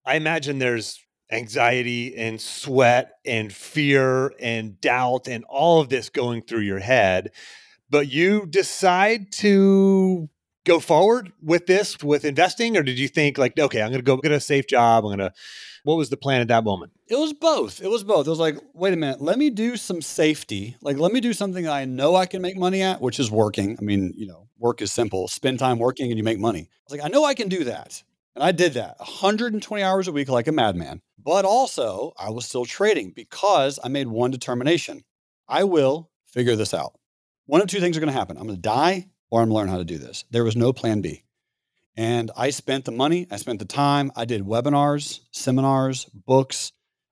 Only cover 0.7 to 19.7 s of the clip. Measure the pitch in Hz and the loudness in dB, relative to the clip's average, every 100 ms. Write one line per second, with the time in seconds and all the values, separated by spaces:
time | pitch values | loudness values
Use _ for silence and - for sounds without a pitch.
0.7 | 117 104 - _ _ - 113 113 113 117 | -2 -6 -14 _ _ -8 -8 -4 2 2
1.7 | 127 120 120 123 117 113 110 - - 147 | 2 -2 -4 -6 -6 -6 -6 -12 -10 0
2.7 | 131 120 123 123 _ 131 113 107 - - | 4 6 4 0 _ -4 -4 -4 -10 -8
3.7 | 151 143 139 131 131 135 - 120 113 110 | -2 2 4 4 0 -2 -4 -6 -4 -8
4.7 | 92 139 123 123 127 131 113 - 139 165 | -4 -2 0 0 -2 -6 -12 -6 0 4
5.7 | 165 131 131 - 143 120 117 - 113 101 | 4 4 -4 -4 -4 -4 -4 -6 -4 -4
6.7 | 95 98 127 95 92 101 - - - _ | -4 2 4 4 2 -2 -16 -20 -20 _
7.7 | _ - 147 147 143 185 214 175 185 - | _ 0 0 0 2 2 2 0 -2 -2
8.7 | - 185 180 208 226 196 - 208 196 196 | 0 2 4 2 0 -6 0 4 6 6
9.7 | 196 196 190 185 180 156 _ _ _ - | 6 6 4 2 0 -6 _ _ _ 2
10.7 | 165 - 156 202 247 185 _ 156 170 175 | 2 4 4 6 2 -2 _ 0 0 4
11.7 | 190 196 - 147 147 151 139 180 - 233 | 2 2 -4 0 0 0 2 2 2 0
12.7 | 202 135 127 135 165 147 143 127 156 143 | 2 0 -2 -2 2 0 2 0 2 0
13.7 | 117 110 131 127 131 151 147 - 143 - | 0 -2 0 2 2 2 0 2 0 2
14.7 | 123 120 113 104 101 95 _ - - - | 4 6 6 2 -2 -4 _ -20 -20 -20
15.7 | - 147 160 139 139 135 127 117 113 110 | -8 -2 0 -2 -4 0 0 4 2 2
16.7 | 95 73 _ - 247 311 294 320 262 107 | -4 -6 _ -4 -2 -2 0 0 0 -2
17.7 | - 185 226 202 175 143 165 160 151 - | -6 -4 -4 2 0 2 0 -2 -2 -14
18.7 | 165 190 170 143 131 147 240 302 208 233 | -4 -2 0 -2 -4 -2 0 0 0 -4